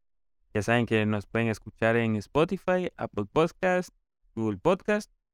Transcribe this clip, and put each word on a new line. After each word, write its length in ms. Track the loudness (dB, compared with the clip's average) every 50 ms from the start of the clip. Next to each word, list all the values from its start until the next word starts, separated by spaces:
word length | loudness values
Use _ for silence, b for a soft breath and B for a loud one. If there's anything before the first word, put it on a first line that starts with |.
| _ _ _ _ _ _ _ _ _ _ -4
Ya 80 | -2
saben 240 | 0 2 2 2 2
que 200 | 2 2 2 2
nos 200 | 0 0 -2 -4
pueden 240 | -4 -2 -2 0 0
escuchar 480 | -2 -4 -8 -14 -6 _ 2 2 2 2
en 180 | 2 0 0
Spotify, 760 | -2 -4 -2 0 0 0 0 -2 -4 -2 -2 -2 -2 -2 -6 -6
Apple 300 | -8 -10 -6 -6 -6 -6
Podcast, 640 | -2 0 0 0 0 -2 -2 -2 0 0 -2 -4 -6 -14 _ _ _ _ _ _ _ _
Google 220 | -4 -2 -2 -4 0
Podcast. 540 | 2 0 0 2 0 -2 -2 -2 -4 -8 _ _ _ _